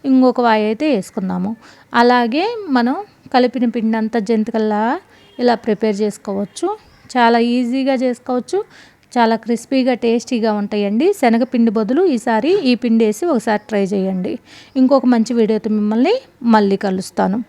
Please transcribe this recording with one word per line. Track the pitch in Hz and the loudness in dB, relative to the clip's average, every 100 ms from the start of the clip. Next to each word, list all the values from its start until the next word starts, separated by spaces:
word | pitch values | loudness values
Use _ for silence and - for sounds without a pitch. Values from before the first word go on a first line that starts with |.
ఇంకొక | 277 262 254 247 | 4 4 4 2
వాయి | 233 214 | 2 2
అయితే | 208 220 311 | 0 0 0
వేసుకుందాము. | 233 - - 190 185 190 226 - - _ | 0 -2 -6 -4 -4 -4 -6 -16 -20 _
అలాగే | 240 240 247 233 277 403 480 381 | 2 4 2 0 -2 -4 -6 -2
మనం | 254 240 320 415 _ - | 0 0 -4 -10 _ -2
కలిపిన | 254 247 247 240 | 0 0 0 -4
పిండి | 240 220 226 | -2 -2 -2
అంతా | 220 240 | -2 -2
జంతికల్లా | 202 226 220 220 214 208 226 330 _ _ _ - | 0 -2 -2 -2 -2 0 -2 -4 _ _ _ -2
ఇలా | 247 | 0
ప్రిపేర్ | 220 240 208 220 202 | 0 -2 -2 -2 -2
చేసుకోవచ్చు. | 214 - - 196 202 - 349 427 _ _ - 247 | -4 -4 -8 -6 -6 -6 -6 -6 _ _ -6 2
చాలా | 233 233 | 4 4
ఈజీగా | 240 247 240 262 269 | 2 0 -2 -2 -2
చేసుకోవచ్చు, | 262 254 240 - 247 240 381 440 - - _ _ 247 | 0 -2 -4 -4 -6 -4 -6 -6 -16 -20 _ _ 0
చాలా | 226 226 | 2 0
క్రిస్పీగా, | 226 226 - 269 254 240 233 | -2 -6 -2 0 0 0 0
టేస్టీగా | 233 - 240 220 208 | -2 -2 -2 -2 -2
ఉంటాయండి. | 202 208 202 220 339 403 | -2 -2 -2 0 0 2
శనగపిండి | 240 226 247 247 233 214 | 2 2 0 2 2 0
బదులు | 208 269 381 247 | 0 2 2 0
ఈసారి | 247 220 277 403 269 | 0 0 2 0 2
ఈ | 247 | 0
పిండి | 240 226 220 | 2 2 2
వేసి | 208 349 | 0 -2
ఒకసారి | 254 233 208 - | -2 0 -4 -2
ట్రై | 208 196 | -2 -2
చేయండి. | 202 190 185 185 - _ - - 269 | -2 -2 -4 -6 -8 _ -20 -8 0
ఇంకొక | 262 269 254 | 4 4 4
మంచి | 240 220 233 | 2 2 0
వీడియోతో | 220 220 220 214 | 0 0 -2 -2
మిమ్మల్ని | 208 220 294 508 - _ 233 220 | 0 0 0 0 -4 _ 2 4
మళ్ళీ | 202 196 202 | 4 0 -2
కలుస్తాను. | 190 - - 190 214 | -4 -6 -2 -2 -2